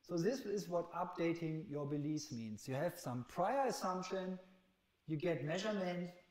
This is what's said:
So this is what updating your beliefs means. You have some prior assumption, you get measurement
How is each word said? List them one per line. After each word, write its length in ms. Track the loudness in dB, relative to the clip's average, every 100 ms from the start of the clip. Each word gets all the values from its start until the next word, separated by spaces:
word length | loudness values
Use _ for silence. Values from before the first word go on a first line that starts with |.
So 140 | 0 2
this 260 | 4 2
is 280 | 0 -2 2
what 220 | 0 0
updating 760 | -2 -2 2 2 2 0 -2 -2
your 160 | -2 0
beliefs 460 | 0 0 -2 -2
means. 360 | -6 -4 -6 -2
You 80 | 0
have 220 | 0 -2
some 280 | -4 -4 -4
prior 400 | 0 2 4 2
assumption, 720 | 2 0 0 0 -2 -2 -6 -10 -20 _ _ _ _ -4
you 100 | 0
get 260 | 2 2
measurement 640 | 0 0 2 2 0 0 -4 -8 -20